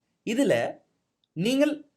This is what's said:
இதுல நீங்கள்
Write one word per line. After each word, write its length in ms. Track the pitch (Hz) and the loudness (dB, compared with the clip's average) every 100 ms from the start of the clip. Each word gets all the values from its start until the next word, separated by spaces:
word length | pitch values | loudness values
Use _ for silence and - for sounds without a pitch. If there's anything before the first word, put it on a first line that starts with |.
| _ _ - | _ _ -4
இதுல 280 | 233 247 120 117 - _ _ _ _ _ - | 0 2 2 -2 -8 _ _ _ _ _ -4
நீங்கள் 380 | 196 269 294 294 - | 0 2 0 -2 -12